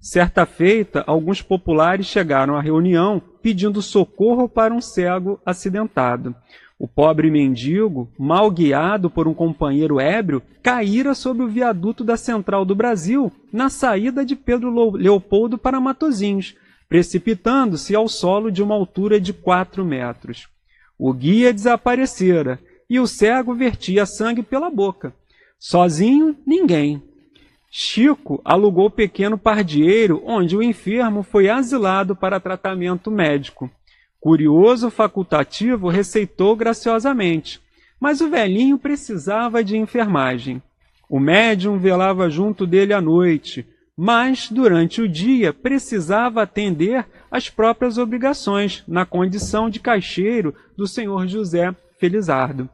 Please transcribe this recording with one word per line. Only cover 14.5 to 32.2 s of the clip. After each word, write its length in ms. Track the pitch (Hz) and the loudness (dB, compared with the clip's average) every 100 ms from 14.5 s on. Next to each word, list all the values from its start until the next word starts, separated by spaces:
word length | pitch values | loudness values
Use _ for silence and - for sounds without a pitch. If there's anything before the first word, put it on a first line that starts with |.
| 247 247 | -2 0
Lo-, 260 | 233 226 196 | 0 0 2
Leopoldo 600 | 185 202 190 196 226 233 | 2 2 2 0 0 -2
para 200 | 262 262 | -2 0
Matozinhos, 760 | 262 262 311 220 202 196 185 - _ _ _ | -2 0 -2 0 -2 -2 -6 -14 _ _ _
precipitando-se 1040 | 170 175 185 220 214 233 269 247 160 - | 0 2 -2 -2 -2 0 2 0 -2 -2
ao 140 | 202 220 | 0 0
solo 420 | - 180 196 220 | -2 0 0 0
de 120 | 185 | -2
uma 120 | 202 | 0
altura 460 | 214 185 - 202 208 | 0 -2 -2 0 2
de 140 | 180 | 0
quatro 500 | 185 - 180 185 - | -6 0 0 0 -4
metros. 640 | 180 135 123 120 - 117 - _ _ _ _ _ | -4 -4 -6 -10 -14 -16 -18 _ _ _ _ _
O 140 | 131 | -2
guia 400 | 127 139 214 247 | 0 2 4 4
desaparecera 1040 | 208 220 233 - 247 262 - 185 170 139 127 _ _ _ | 2 0 2 0 0 -2 0 2 2 0 -6 _ _ _
e 100 | 247 | 0
o 80 | 247 | 0
cego 480 | - 208 254 240 | 2 2 2 -2
vertia 520 | 240 254 208 - 190 196 | -2 -2 -2 0 0 0
sangue 360 | - 220 240 | -2 -4 -4
pela 280 | 233 269 349 | -4 -4 -4
boca. 420 | 262 196 180 139 - _ _ _ _ | -2 -2 -4 -14 -16 _ _ _ _
Sozinho, 760 | - 175 180 151 214 277 320 294 - | -2 2 2 4 4 4 4 0 0
ninguém. 560 | 330 339 165 147 143 - _ _ _ _ _ _ | 2 4 2 0 -4 -10 _ _ _ _ _ _
Chico 680 | - - - 269 285 - 139 | -10 -6 2 2 2 -4 -8
alugou 460 | - 170 208 180 208 | 0 2 4 4 0
pequeno 480 | 220 208 - 202 214 | 0 -4 -2 -4 0
pardieiro, 840 | 226 214 185 147 156 214 214 147 | 0 0 0 2 4 4 2 0
onde 320 | - 226 175 196 | -2 -2 0 0
o 60 | |
enfermo 600 | 240 220 - 226 240 208 | 0 -2 -4 -2 -2 -2
foi 280 | 190 208 196 | 0 2 4
asilado 680 | 240 247 262 190 190 190 | 2 0 0 0 0 -2
para 240 | 190 | -2